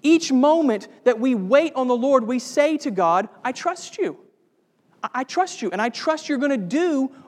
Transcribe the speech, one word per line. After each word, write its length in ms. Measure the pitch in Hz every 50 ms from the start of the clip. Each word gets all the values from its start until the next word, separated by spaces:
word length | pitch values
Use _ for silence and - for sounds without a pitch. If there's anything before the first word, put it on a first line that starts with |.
| -
Each 280 | 285 330 330 330 - 262
moment 560 | 254 254 294 311 330 320 269 220 196 - - - - _
that 160 | 247 240 214
we 140 | 233 269 254
wait 400 | 214 185 185 262 285 330 311 -
on 120 | 262 262
the 100 | 247 247
Lord, 300 | 240 233 277 277 254 226
we 120 | 208 254 254
say 380 | 233 - - 302 294 302 320 294
to 120 | - 285
God, 380 | 202 180 185 165 170 185 208 214 - - _
"I 80 | 254 262
trust 460 | - - 349 359 359 - - - -
you. 200 | 381 - - - - _ _ _ _ _ _ _ _ _ _ _ _ _ _ _ -
I, 80 | - -
I 100 | 247 262
trust 380 | - - 339 370 359 - - -
you, 80 | 196
and 100 | - 196
I 100 | 214 247
trust 380 | 233 - - 330 311 302 - -
you're 100 | 294 254
gonna 180 | 277 285 277
do 500 | 240 190 170 226 302 349 359 311 269 269 269 - - -